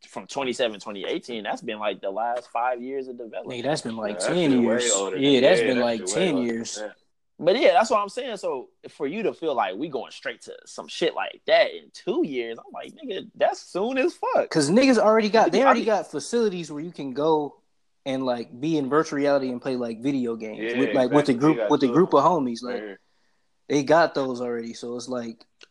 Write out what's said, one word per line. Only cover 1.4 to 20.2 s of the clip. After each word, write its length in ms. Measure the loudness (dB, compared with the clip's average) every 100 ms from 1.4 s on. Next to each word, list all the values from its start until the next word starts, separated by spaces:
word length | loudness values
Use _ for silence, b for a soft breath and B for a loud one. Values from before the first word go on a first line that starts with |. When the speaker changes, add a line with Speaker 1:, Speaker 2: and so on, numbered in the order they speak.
Speaker 1:
That's 180 | -6 -6
been, 180 | -8 -6
like, 220 | -4 -4
the 100 | -6
last 380 | -4 -4 -4 -6
five 320 | -4 -2 -4
years 260 | -6 -8 -8
of 100 | -10
development. 420 | -12 -12 -10 -6
Speaker 2:
Nigga, 40 |
that's 180 | -4 -4
been, 140 | -4 -6
like, 240 | -6 -4
Speaker 3:
Yeah, 80 | -2
that 60 |
Speaker 2:
ten 160 | 0 2
Speaker 3:
shit 80 | 4
way 140 | 4 2
Speaker 2:
years. 160 | 2
Speaker 3:
older. 240 | 0 -2 0
Speaker 2:
Yeah, 220 | 4 6
that's 200 | 6 6
Speaker 3:
Yeah, 60 | 4
Speaker 2:
been, 100 | 2
Speaker 3:
that 60 |
Speaker 2:
like, 160 | 2 0
Speaker 3:
shit 80 | -2
way 60 |
Speaker 2:
ten 200 | 0 0
Speaker 3:
older. 120 | 0 0
Speaker 2:
years. 320 | -4 -6 -10
Speaker 3:
Yeah. 80 | -12 -14 _ _ _ -4
Speaker 1:
But 200 | 0 4
yeah, 140 | 6
that's 180 | 4 4
what 80 | 0
I'm 80 | -2
saying. 260 | -8 -8 -8
So 320 | -6 -8 -10 _ -20
for 160 | -8 -6
you 180 | -2
to 80 | -4
feel 220 | -2 -2
like 200 | 0 -2
we 140 | -4 -6
going 240 | -8 -10
straight 300 | -12 -12 -12
to 100 | -14 -20 -16
some 200 | -16 -12
shit 280 | -4 -2
like 260 | -2 -6 -6 2
that 260 | 4 4
in 160 | -2 -16
two 320 | -10 -4 -2
years, 320 | -2 -2 -6 -8
I'm 140 | -14
like, 200 | -16 -16
"Nigga, 340 | -14 -10 -10 -10
that's 260 | -2 0 -2
soon 360 | -6 -4 -2 0
as 140 | -2
fuck." 340 | -2 0 0 2
Speaker 2:
'Cause 220 | 0 4
niggas 280 | 6 6 6
already 300 | 6 4 4
got, 220 | 4 4
they 120 | 4
Speaker 1:
I 20 |
Speaker 2:
already 160 | 4 4
Speaker 1:
be 60 | 2
Speaker 2:
got 220 | 0 -2
facilities 600 | -8 -4 0 0 -2 -6
where 100 | -8
you 80 | -10
can 220 | -8 -8
go 420 | -2 2 2 0 -8 _ _ _ _ -6
and, 180 | -2
like, 360 | -2 -2 -6 -6
be 180 | -2 0
in 100 | 2
virtual 280 | 2 2 0
reality 320 | 2 2 0
and 100 | -4
play, 140 | -4
like, 260 | -4 -4 -4
video 340 | -4 -2